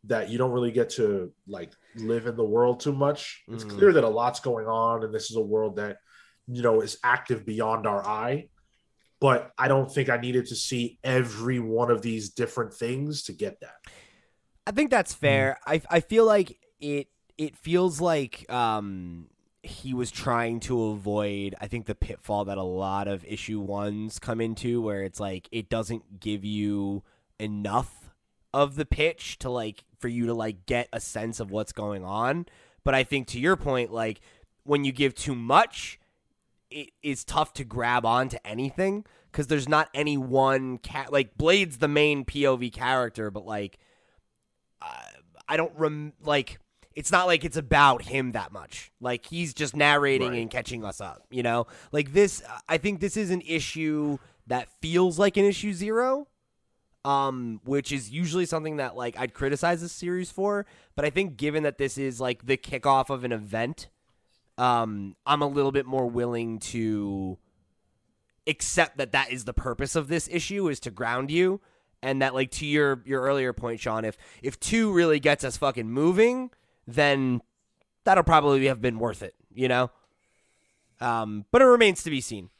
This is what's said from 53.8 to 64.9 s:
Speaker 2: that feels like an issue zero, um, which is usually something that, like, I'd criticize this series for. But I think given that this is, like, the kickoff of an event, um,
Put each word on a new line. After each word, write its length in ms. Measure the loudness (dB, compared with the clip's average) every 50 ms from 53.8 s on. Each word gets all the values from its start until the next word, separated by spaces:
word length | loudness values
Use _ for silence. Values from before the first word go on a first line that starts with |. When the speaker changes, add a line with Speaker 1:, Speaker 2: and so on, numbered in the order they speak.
| -4 -2 -2 -2 -2 -2 -4 -6 -8 -18 _ _ _ -4
Speaker 2:
that 200 | -4 -4 -4 -8 _ _
feels 380 | -6 0 2 4 4 4 4 4
like 180 | 2 4 4
an 80 | 4 4
issue 280 | 4 2 0 -4 -6 -4
zero, 540 | -4 -4 -2 0 0 0 0 0 -2 -4 _ _ _ _ _ _ _ _ _ _ _ _ _ _ _ _
um, 560 | 0 2 2 2 0 -2 -4 -6 -8 -8 -10 _
which 280 | -2 -2 -2 -2 -2 -6
is 180 | -6 -6 -8
usually 360 | -6 -4 -4 -2 0 -2 -2
something 300 | 0 -2 -4 -4 -4 -4 -4
that, 180 | -4 -6 -6
like, 220 | -6 -8 -6 -6 -6
I'd 140 | -8 -8 _
criticize 480 | -4 -2 -2 -2 0 0 0 0 0
this 120 | -4 -10 -10
series 380 | -10 -6 -6 -4 -4 -6 -8
for. 360 | -6 -4 -2 -2 -2 -2 -6 _ _ _ _ _ _
But 80 | -2 -2
I 60 | 0
think 260 | 2 0 -2 -2 -4
given 260 | -4 -2 0 0 0 0
that 160 | 0 0 0
this 200 | -4 -4 -2 -4
is, 220 | -4 -4 -4 -4
like, 260 | -4 -4 -4 -4 0
the 100 | -2 -2
kickoff 540 | -2 -2 -8 -8 -2 2 4 4 4 4 0
of 120 | -4 -6 -4
an 80 | -4 -4
event, 560 | -4 -6 -6 -4 -4 -2 -4 -6 -10 -14 -20 _ _ _ _ _ _ _ _ _ _ _ _ _
um, 580 | 0 2 2 2 2 0 -2